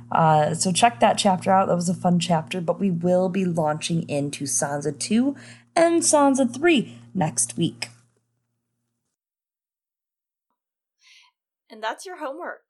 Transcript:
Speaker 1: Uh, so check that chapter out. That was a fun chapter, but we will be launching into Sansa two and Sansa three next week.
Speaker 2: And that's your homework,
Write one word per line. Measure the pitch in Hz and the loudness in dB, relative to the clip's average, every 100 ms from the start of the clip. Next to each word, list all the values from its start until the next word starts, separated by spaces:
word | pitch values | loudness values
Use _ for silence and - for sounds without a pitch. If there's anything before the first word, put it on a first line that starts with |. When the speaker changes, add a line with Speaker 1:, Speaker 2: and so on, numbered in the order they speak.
| - | -4
Speaker 1:
Uh, | - 160 156 151 | 2 4 4 2
so | 160 190 | 0 -2
check | 175 233 - | 2 2 4
that | 220 - | 2 2
chapter | 202 185 185 | 2 0 2
out. | 190 190 | 2 2
That | 175 | 0
was | 175 | -2
a | |
fun | 175 185 175 | -2 2 2
chapter, | 170 160 160 185 | 2 0 -2 -4
but | 170 175 | -4 -2
we | 196 | -2
will | 170 175 180 185 | 0 2 2 2
be | 185 | 0
launching | 185 170 151 156 - 170 - | -2 0 -2 -2 -4 -4 -4
into | 143 143 143 | -4 -4 -6
Sansa | 143 - 147 147 143 143 | -6 -4 -4 -4 -6 -6
two | - 220 269 277 - - _ | -2 0 0 -4 -12 -20 _
and | - 339 339 | 0 2 2
Sansa | 311 294 277 269 247 | 2 4 4 2 0
three | 247 349 294 170 - - | 0 2 2 0 -10 -10
next | 185 156 - - - | -4 -2 -2 -4 -2
week. | 165 - - - _ _ _ _ _ _ _ _ _ _ _ _ _ _ _ _ _ _ _ _ _ _ _ _ _ _ _ _ _ _ _ - _ _ _ _ _ | -4 -4 -14 -18 _ _ _ _ _ _ _ _ _ _ _ _ _ _ _ _ _ _ _ _ _ _ _ _ _ _ _ _ _ _ _ -20 _ _ _ _ _
Speaker 2:
And | 220 | -10
that's | 220 - 381 | -8 -8 -12
your | 349 | -12
homework, | 294 302 294 - _ | -10 -10 -12 -14 _